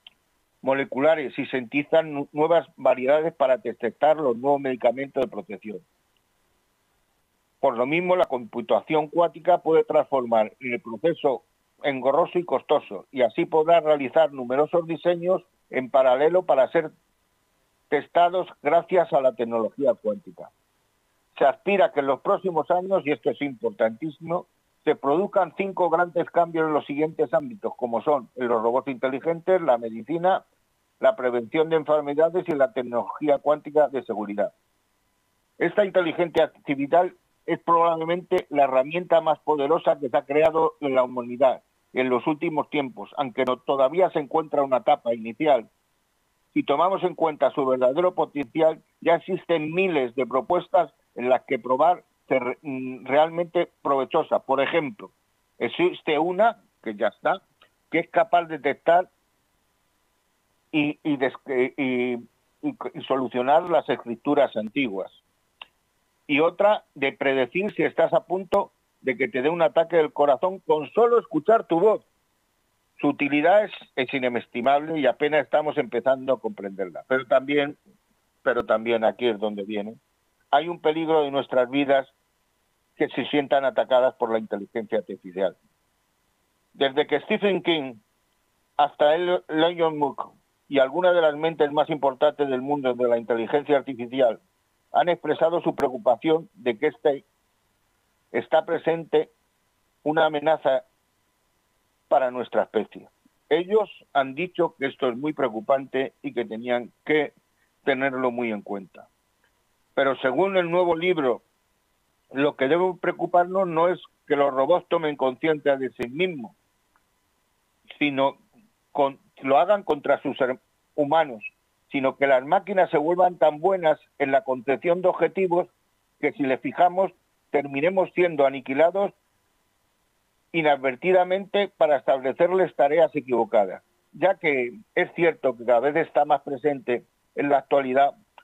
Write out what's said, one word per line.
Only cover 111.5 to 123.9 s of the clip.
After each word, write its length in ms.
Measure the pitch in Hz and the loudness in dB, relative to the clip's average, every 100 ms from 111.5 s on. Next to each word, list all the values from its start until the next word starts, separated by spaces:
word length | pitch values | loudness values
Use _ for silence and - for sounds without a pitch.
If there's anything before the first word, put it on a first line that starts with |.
| _ _ _ _ _ _ _ _ | _ _ _ _ _ _ _ _
lo 240 | 131 143 - | -2 -2 0
que 120 | 135 | 0
debe 260 | 165 185 175 | 2 0 -2
preocuparnos 640 | 175 175 175 175 175 185 185 | -6 -6 0 2 2 0 -2
no 220 | 160 175 | 0 0
es 120 | 175 - _ - | -2 -8 _ -2
que 100 | 143 | 0
los 160 | 139 | 2
robots 360 | 131 139 175 - | 2 2 0 0
tomen 280 | 170 156 147 | -2 -2 -2
conciencia 600 | 131 127 160 151 143 135 | -2 0 -2 0 0 0
de 140 | 131 | -2
sí 180 | - 123 | -6 -8
mismos, 440 | 139 185 160 107 _ _ _ _ _ _ _ _ _ _ _ _ _ - - | -4 -4 -4 -12 _ _ _ _ _ _ _ _ _ _ _ _ _ -20 -4
sino 380 | 147 135 139 - _ _ _ _ _ | -2 0 -2 -2 _ _ _ _ _
con, 260 | - 139 135 _ - | -2 -2 -4 _ -8
lo 160 | 135 139 | 2 4
hagan 240 | 175 202 | 4 2
contra 380 | 185 147 135 135 | 0 -2 0 -2
sus 160 | - 117 | -2 -2
her-, 200 | 127 - _ _ _ | -2 -2 _ _ _
humanos, 480 | - 143 160 156 113 - - _ _ _ | -4 0 2 0 -4 -16 -20 _ _ _
sino 260 | 139 131 - | -2 -2 0
que 100 | 139 | 2
las 180 | 127 | 2
máquinas 460 | 139 190 175 196 170 | 2 0 0 0 2
se 80 | 160 | 2
vuelvan 400 | 151 175 180 175 | 0 2 2 4
tan 220 | 156 151 | 2 2
buenas 380 | 175 190 160 | 0 2 0